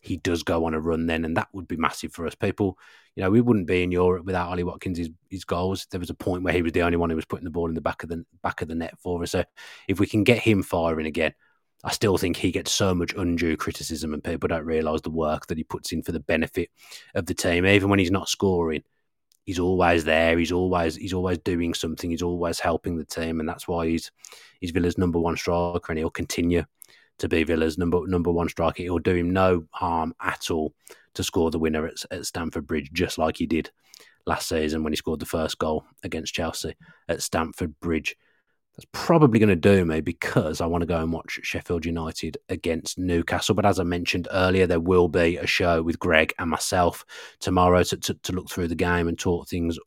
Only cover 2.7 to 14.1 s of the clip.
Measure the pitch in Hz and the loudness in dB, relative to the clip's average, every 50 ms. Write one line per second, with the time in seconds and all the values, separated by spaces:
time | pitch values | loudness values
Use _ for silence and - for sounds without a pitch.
2.7 | 92 _ - - - - _ _ _ - 95 95 101 120 120 120 123 107 90 92 | -2 _ -18 -20 -20 -20 _ _ _ -2 0 4 4 4 6 6 4 2 2 2
3.7 | 95 90 90 90 90 87 90 90 90 92 82 92 92 90 90 87 90 90 87 87 | 2 2 2 2 2 4 4 4 2 2 -2 -4 -2 -2 -2 -2 -2 -4 -4 -4
4.7 | - - - 98 90 85 87 80 82 _ _ _ - 92 - - 92 85 90 92 | -6 -6 -6 -6 -4 -4 -6 -8 -8 _ _ _ -12 -12 -6 -4 -2 -2 0 -2
5.7 | 95 90 - _ - 92 87 - 82 _ - - 92 90 90 87 82 90 87 82 | -2 -4 -6 _ -8 -8 -8 -8 -10 _ -4 -4 -2 -2 -2 0 0 2 0 2
6.7 | 78 92 85 87 85 85 85 82 82 80 78 _ - 76 - 90 76 87 85 82 | 2 2 2 2 2 2 0 0 0 -4 -4 _ -8 -8 -8 -6 -4 -4 -2 -2
7.7 | 82 82 73 80 - _ - 80 82 82 85 _ _ 90 - 95 - - - 78 | -4 -4 -4 -4 -6 _ -8 -10 -8 -10 -10 _ _ _ -8 -8 -6 -6 -8 -6
8.7 | 82 82 82 82 - - - 92 90 85 85 87 - 92 85 _ _ - - - | -6 -6 -6 -8 -10 -10 -6 -6 -4 -4 -4 -2 -2 -2 -2 _ _ -20 -20 -20
9.7 | - - - - 95 82 101 - - 110 101 110 120 107 - 113 107 98 90 - | -20 -20 -4 -4 0 0 0 0 2 2 6 6 6 6 6 2 2 2 2 0
10.7 | - 90 82 82 82 78 78 78 73 80 80 73 - _ _ _ _ _ _ _ | -2 0 0 0 0 0 -2 -4 -2 0 -2 -2 -2 _ _ _ _ _ _ _
11.7 | _ _ - - - - - 107 92 82 - 90 82 - - 92 85 95 85 - | _ _ -6 -6 -4 0 2 2 2 2 2 0 -2 0 -2 -2 -2 -2 -4 -2
12.7 | - - 107 98 92 87 85 82 - - 95 87 85 82 82 82 80 - - - | -2 2 2 2 2 2 0 -2 -2 -2 -2 0 0 0 0 0 0 0 -2 -6
13.7 | 80 - 71 - 82 76 82 78 | -6 -6 -8 -8 -6 -6 -6 -6